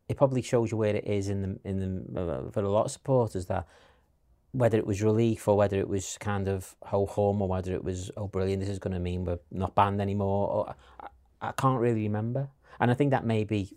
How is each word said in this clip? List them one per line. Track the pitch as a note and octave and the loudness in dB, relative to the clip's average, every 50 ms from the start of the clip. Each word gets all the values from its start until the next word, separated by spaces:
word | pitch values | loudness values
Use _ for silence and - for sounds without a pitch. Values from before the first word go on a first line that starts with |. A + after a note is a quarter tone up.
| _ - | _ -8
it | A#2 | 0
probably | - D3 B2+ C3 B2+ A2+ | 2 2 2 2 0 0
shows | - - A#2+ A#2 G#2 | 2 2 2 2 2
you | A2+ | 0
where | G#2+ A2 G#2 G#2 | 0 2 2 0
it | G#2 - | 0 -2
is | - G#2 G2+ G2 G2+ | -2 -2 -2 0 -2
in | G2+ G2 G2 | -2 -2 -2
the, | F#2+ G2 - - F#2+ | -4 -4 -6 -6 -6
in | F#2+ F#2+ F#2+ F#2+ F#2 F2+ - - B2 | -4 -4 -2 -4 -4 -6 -6 -6 -6
the, | - | -4
uh, | F#2 E2+ D2 C2 - - | -4 -4 -4 -4 -6 -6
for | - A2 G2+ | -4 -2 0
a | G2 | 2
lot | G2+ G#2+ - | 2 2 2
of | C#3+ | 0
supporters, | - - - - C3+ B2+ A#2 G#2+ - F#2 F2+ | -4 -6 -2 0 2 2 2 2 0 -4 -4
that | - G2 F#2 F2 - - - - _ _ _ _ _ _ _ _ _ _ _ _ _ - | -2 -4 -4 -4 -6 -12 -20 -20 _ _ _ _ _ _ _ _ _ _ _ _ _ -2
whether | C3 B2 A2+ A2 | 2 4 4 4
it | G#2+ - | 4 2
was | - G2+ F#2+ | 0 0 0
relief | A2 A2 G#2+ A2 A#2 A#2 A2 - - | 2 2 4 4 4 2 2 2 2
or | G#2+ G#2 | 4 4
whether | G2+ G#2 G2+ G2 G2 | 6 4 4 2 0
it | - - | 0 0
was | G2 G2 - - - - | -2 -4 -4 -6 -10 -8
kind | - G#2 G#2 G2 G2 F#2+ | -4 -4 -2 -2 -2 -2
of | G2 F#2+ F#2 - - _ - | -2 -4 -6 -10 -16 _ -8
ho-hum | - - G2+ G2+ F#2+ - - G2+ G2+ G2+ G#2 | -2 0 0 0 0 0 0 2 2 2 2
or | G2 F#2 | 0 0
whether | F#2 F#2 F#2 F#2 F#2 | 0 -2 -2 -2 -4
it | - - | -4 -4
was, | F#2+ F#2 F2+ F2+ G2+ - | -4 -4 -6 -6 -10 -10
"Oh, | - G#2 | -8 -8
brilliant, | G2 - F#2+ F#2+ F#2+ G2 F#2+ | -6 -2 -2 0 0 0 0
this | G2 G2+ | -2 -4
is | G2+ F#2 | -4 -4
gonna | - G2 F#2 F2+ | -4 -4 -4 -2
mean | F2+ F2+ F2+ F2+ F2+ | -2 -2 -2 -2 -2
we're | F2 F2 F2 - _ - | -2 -4 -4 -6 _ -6
not | F#2 F#2+ F#2 - | -4 -4 0 4
banned | G#2 G2+ G2+ G2 G2+ | 4 4 4 4 2
anymore," | G2+ G2 G2 G2+ G2+ G2 G2 G2+ G2+ - | 0 0 0 0 0 0 0 0 0 0
or, | - G#2+ - - - - - - - - | 0 -2 -2 -4 -8 -12 -18 -20 -20 -18
I, | - - - _ _ _ _ _ - A2 | -16 -16 -18 _ _ _ _ _ -8 -8
I | - | -4
can't | - C#3 C3 C3 B2 | 0 2 2 2 2
really | A2+ A#2+ A#2 A2 G#2+ | 2 2 2 2 0
remember. | G#2 G#2 G#2+ A2+ A#2 B2 C3+ C#3 - - _ _ - - - | 0 -2 -2 -2 -2 -2 -4 -4 -6 -10 _ _ -20 -4 0
And | - A#2+ | 2 4
I | B2 | 4
think | - D3 C#3 C3 | 4 4 2 2
that | B2 - | 2 2
may | A2+ A2+ A2 G#2+ | 0 0 0 0
be | G2+ A2 G#2 F#2+ G2 - | 0 0 0 -2 -2 -6